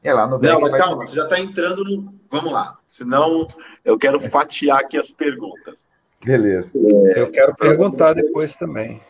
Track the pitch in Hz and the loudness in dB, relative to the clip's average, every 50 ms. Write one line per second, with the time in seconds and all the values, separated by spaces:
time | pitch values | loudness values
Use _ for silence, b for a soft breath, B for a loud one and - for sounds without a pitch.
0 | _ 151 139 120 107 123 131 131 131 - 165 156 151 143 135 135 185 180 - - | _ 0 0 0 0 0 -2 0 2 2 2 4 2 2 2 2 2 0 0 -6
1 | - - - 151 151 160 180 180 190 196 - - 170 180 185 190 202 196 196 196 | -10 -8 -6 -6 -2 -2 -2 -2 -2 -6 -6 -4 -4 -4 -4 -6 -6 -6 -6 -8
2 | - - - - _ _ - 147 165 165 139 107 95 - - _ _ _ - - | -8 -14 -18 -20 _ _ -8 -6 -6 -4 -4 -6 -6 -6 -12 _ _ _ -20 -14
3 | 127 123 131 139 151 160 165 165 160 160 - B B B B B B - 110 113 | -8 -2 0 2 2 2 0 -2 -4 -6 -10 B B B B B B 0 0 2
4 | - 139 139 147 139 127 - 147 151 151 - - 147 143 139 135 135 - - 151 | 2 0 0 0 -4 0 0 0 0 0 -4 -4 0 2 2 2 0 -2 -6 -6
5 | - - _ _ 156 147 135 117 107 98 90 - _ - - _ _ _ _ _ | -6 -6 _ _ -6 -6 -6 -6 -12 -14 -16 -18 _ -20 -20 _ _ _ _ _
6 | _ _ _ _ - 117 135 123 107 104 95 92 90 - _ 135 113 107 104 101 | _ _ _ _ -2 0 2 2 4 2 0 0 -4 -4 _ 0 4 4 6 6
7 | 98 95 92 120 120 - - 131 135 139 - - - 151 156 - 190 202 135 127 | 6 4 4 2 0 -2 2 2 2 2 2 2 2 2 4 4 2 0 2 2
8 | 160 156 160 160 151 151 165 156 156 147 - - 175 160 - 110 110 117 113 110 | 2 2 4 2 0 -2 -2 -2 -4 -6 -6 -10 -10 -10 -8 -8 -10 -10 -12 -18
9 | _ | _